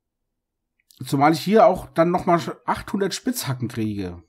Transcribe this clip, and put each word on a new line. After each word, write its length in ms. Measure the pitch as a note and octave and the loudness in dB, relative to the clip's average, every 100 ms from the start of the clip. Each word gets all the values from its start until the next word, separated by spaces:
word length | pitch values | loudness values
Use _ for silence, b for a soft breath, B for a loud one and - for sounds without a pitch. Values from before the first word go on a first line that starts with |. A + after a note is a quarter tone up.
| _ _ _ _ _ _ _ _ _ - C3 | _ _ _ _ _ _ _ _ _ -16 -4
Zumal 280 | C#3 D3 | 2 2
ich 60 | D#3+ | 2
hier 260 | F3+ A3 D#3+ | 2 6 6
auch 220 | F#3 - | 4 -4
dann 180 | - E3+ | 0 0
nochmal 280 | F3+ F#3+ E3+ F#3 - - | 0 0 0 0 -8 -6
achthundert 480 | F#3 - G3+ G3 | -6 -4 -4 -4
Spitzhacken 540 | - - B3 - B2+ A#2 | -4 -6 -6 -6 -6 -6
kriege. 560 | A#2 A2 G2+ F#2 F2 | -4 -4 -4 -8 -10